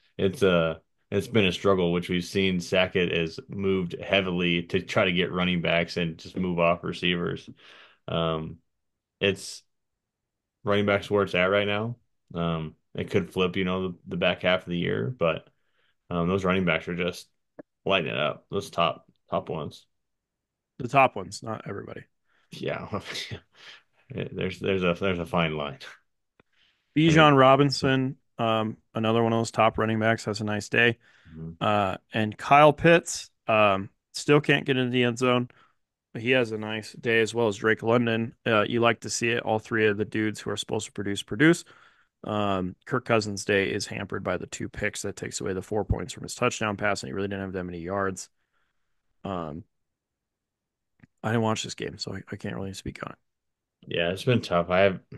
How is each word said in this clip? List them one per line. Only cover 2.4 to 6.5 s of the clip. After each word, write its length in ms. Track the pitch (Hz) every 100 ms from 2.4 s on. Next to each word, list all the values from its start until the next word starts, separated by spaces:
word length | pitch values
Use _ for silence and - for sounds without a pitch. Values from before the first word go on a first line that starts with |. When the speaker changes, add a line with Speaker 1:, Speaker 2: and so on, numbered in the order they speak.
| 95 90
Speaker 1:
Sackett 520 | 85 92 92 95 87
has 280 | 85 80 - -
moved 480 | 101 98 95 87 -
heavily 600 | - 98 92 90 87 85
to 160 | 85 95
try 240 | - 113 95
to 60 |
get 200 | 90 87
running 300 | 90 90 90
backs 340 | 82 85 85 -
and 220 | 85 80
just 180 | - -
move 220 | 92